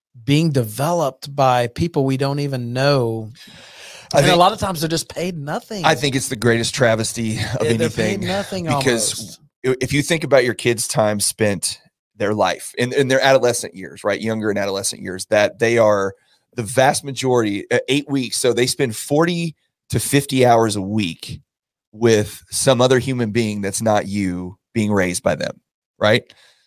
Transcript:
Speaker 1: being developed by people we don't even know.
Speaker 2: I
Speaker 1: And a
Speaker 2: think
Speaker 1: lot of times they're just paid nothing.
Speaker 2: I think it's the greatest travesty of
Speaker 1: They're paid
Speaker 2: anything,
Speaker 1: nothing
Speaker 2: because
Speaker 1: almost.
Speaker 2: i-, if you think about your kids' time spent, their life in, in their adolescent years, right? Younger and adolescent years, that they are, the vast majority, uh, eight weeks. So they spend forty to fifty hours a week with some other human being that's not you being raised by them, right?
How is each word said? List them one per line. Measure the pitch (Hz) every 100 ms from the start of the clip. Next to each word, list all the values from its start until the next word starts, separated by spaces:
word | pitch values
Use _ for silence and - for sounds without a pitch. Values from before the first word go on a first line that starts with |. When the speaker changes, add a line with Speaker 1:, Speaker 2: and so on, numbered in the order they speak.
| _ 127
Speaker 1:
being | 113 147 165
developed | 135 110 107 151 175 139 - 147 139
by | 131 123 117
people | - 170 156 135
we | 135
don't | 139 143
even | 143 131 120
know. | 123 139 143 117 113 110 127 - - - - - - -
Speaker 2:
I | 147
Speaker 1:
And | 143
a |
Speaker 2:
think | 175
Speaker 1:
lot | 180
of | 214
times | 202 165
they're | 160
just | 160 -
paid | - 175 170
nothing. | 143 196 - 214
Speaker 2:
I | 156 143
think | 139 131
it's | -
the | 113
greatest | 117 117 113
travesty | - 120 110 110 - 113 113
of | 104 110
Speaker 1:
They're | - 113 160
paid | - 110
Speaker 2:
anything, | 101
Speaker 1:
nothing | 180 196 196 190
Speaker 2:
because | 165 147 131 117 - -
Speaker 1:
almost. | 107 - _ _ 127
Speaker 2:
i-, | 127
if | 127
you | 143
think | - 165
about | 160 135 120
your |
kids' | 107 120 113 -
time | 123 107 104
spent, | - - 107 95 - - _ _ _ _
their | 104
life | 104 92 - - -
in, | 123
in | 123 127
their | 131
adolescent | 135 135 123 120 - 92
years, | 90 - 104
right? | 101
Younger | 110 110 107
and | 104
adolescent | 101 98 101 -
years, | 95 92 -
that | 104 104 -
they | 113 117
are, | 110 101 98 - _ _ _
the | -
vast | 107 127 131 156
majority, | 143 127 131 123 107 101 -
uh, | 120 -
eight | 143 143
weeks. | 139 120 -
So | 127
they | 113 127
spend | - 131 110
forty | - 143 170 175 165 - _ _ _
to | -
fifty | - 143 139 127 120
hours | 113 113 101
a |
week | 95 107 92 80 - - _ _ _ _ _
with | 107 117 107 104 - -
some | - - 120
other | 127 127
human | 135 127 113
being | 110 110 104
that's | 98 -
not | 113 104 98
you | 104 95 90 90 95 _
being | 117 104
raised | 101 90 87
by | 90 76
them, | - - _ _ _ _
right? | 107 117 - _ _ _